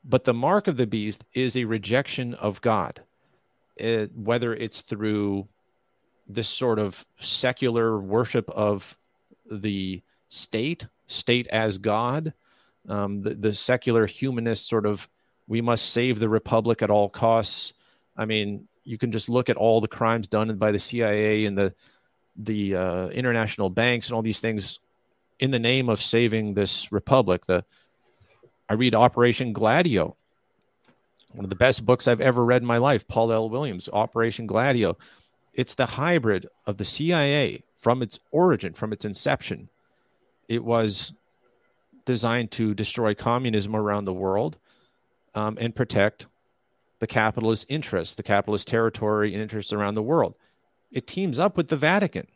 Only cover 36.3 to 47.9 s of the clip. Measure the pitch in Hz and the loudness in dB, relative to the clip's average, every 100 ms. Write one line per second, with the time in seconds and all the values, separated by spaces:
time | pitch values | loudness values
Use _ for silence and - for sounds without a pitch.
36.3 | 95 - _ - 101 101 - 160 170 143 | 0 -2 _ -8 -6 -4 -2 0 2 2
37.3 | 147 120 - _ _ 117 127 120 - _ | 2 0 -4 _ _ 0 0 -2 -8 _
38.3 | 147 180 131 92 82 110 107 107 98 143 | 2 4 2 -2 -6 -8 -6 -8 -4 -2
39.3 | 139 - - - _ _ _ _ _ _ | -2 -4 -10 -12 _ _ _ _ _ _
40.3 | _ _ 117 117 117 110 101 - - _ | _ _ -4 2 2 2 -2 -8 -14 _
41.3 | _ _ _ _ _ _ _ - 120 117 | _ _ _ _ _ _ _ -4 -2 0
42.3 | 120 113 - 110 101 107 - 110 104 123 | 0 -2 -2 -2 0 -4 0 0 0 0
43.3 | 120 127 107 101 110 104 104 98 92 95 | 0 0 -2 -2 -2 -2 -2 -2 -4 -2
44.3 | 98 147 - _ _ _ _ _ _ _ | 0 -2 -6 _ _ _ _ _ _ _
45.3 | 107 107 110 117 - 120 107 101 _ - | -4 -4 -2 -6 -2 -2 2 2 _ -20
46.3 | _ _ _ _ _ _ _ 110 117 110 | _ _ _ _ _ _ _ -2 0 0
47.3 | 113 110 110 - 151 - | 0 0 -2 -2 -6 -4